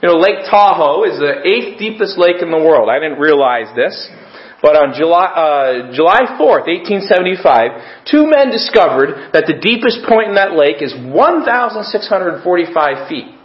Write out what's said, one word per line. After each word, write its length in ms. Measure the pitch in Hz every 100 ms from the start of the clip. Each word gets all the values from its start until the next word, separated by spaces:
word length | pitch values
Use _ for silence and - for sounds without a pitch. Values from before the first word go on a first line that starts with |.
You 60 | 175
know, 80 | 170
Lake 320 | 190 - -
Tahoe 540 | 208 202 170 151 160
is 160 | 208 143
the 240 | 147 135
eighth 340 | 175 220 233 -
deepest 400 | 214 214 202 -
lake 220 | 175 175
in 120 | 170
the 60 | 160
world. 300 | 160 151 110
I 160 | 127
didn't 160 | 156 139
realize 480 | 147 147 135 120 113 123
this. 160 | 147 196 - - - - - -
But 160 | 147 151
on 160 | 143 127
July, 320 | 165 170 180
uh, 640 | 165 156 143 135 127 123
July 480 | 123 160 214 254 -
fourth, 320 | 302 175 -
eighteen 320 | 175 - 202
seventy-five, 1040 | - 185 185 185 175 123 117 - - - -
two 160 | 294
men 240 | 302 302 269
discovered 880 | 220 - 226 170 - 135 - - 160
that 80 |
the 160 | 156 151
deepest 480 | 202 233 247 226 -
point 240 | 226 214
in 40 | 202
that 160 | 196 165
lake 240 | 147 156
is 160 | 139 131
one 480 | 123 175 294 339
thousand 400 | 262 240 240 214 202
six 160 | 208 -
hundred 320 | 196 180 160 175
forty-five 640 | 175 165 170 151 135 139
feet. 160 | 151 110 -